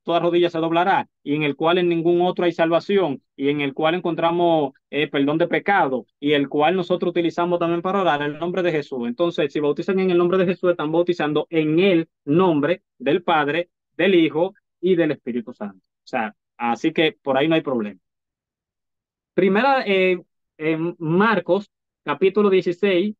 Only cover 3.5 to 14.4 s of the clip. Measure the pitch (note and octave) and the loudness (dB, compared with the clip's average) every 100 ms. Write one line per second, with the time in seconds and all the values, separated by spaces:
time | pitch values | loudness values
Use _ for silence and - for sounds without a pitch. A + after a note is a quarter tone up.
3.5 | D3 C#3+ C3 D#3 F3+ F3 E3 E3 F3 F3 | 0 -4 -2 -2 0 -4 -2 -2 2 2
4.5 | D#3+ C#3 - - C#3 D3 D3 C#3 D#3+ E3+ | 2 0 -6 -8 -4 -2 0 0 0 0
5.5 | E3 F3 G3+ D3 B2+ - - C#3+ D3 C3+ | -2 0 0 2 -2 -8 -6 0 0 0
6.5 | D3+ D3+ F#3 F3 F3 F3+ F3 E3+ E3 F3 | 0 2 0 -2 -2 -2 -2 -2 -2 -2
7.5 | F3 E3+ E3+ F#3 G3+ F3 D3 D3 D3 F3 | 0 -2 -2 -2 -2 0 0 -2 -4 -4
8.5 | F3+ F3 D#3 C#3 C3 A#2+ A#2+ F3 E3+ D3 | -2 -2 -2 -4 -6 -6 -2 -2 0 -4
9.5 | D#3 D3 D3 E3+ F#3+ F#3 F3 F3 F#3+ F3+ | -2 -2 -2 -2 0 2 2 2 2 0
10.5 | F3+ F3+ F3 D#3 E3 F3 E3+ D3+ D3+ - | 0 0 -2 0 0 0 0 0 -2 -2
11.5 | E3 D#3 D#3+ G3 E3+ D#3+ _ - D#3 F#3 | 0 2 2 4 2 0 _ 0 2 4
12.5 | D3+ D3 F#3 _ - B2+ F3+ F3+ D#3 C#3+ | 2 0 -2 _ -8 -2 -2 2 0 0
13.5 | D#3 F3 _ _ - F#3 F3+ D#3+ D3+ | -2 -6 _ _ -2 2 4 2 0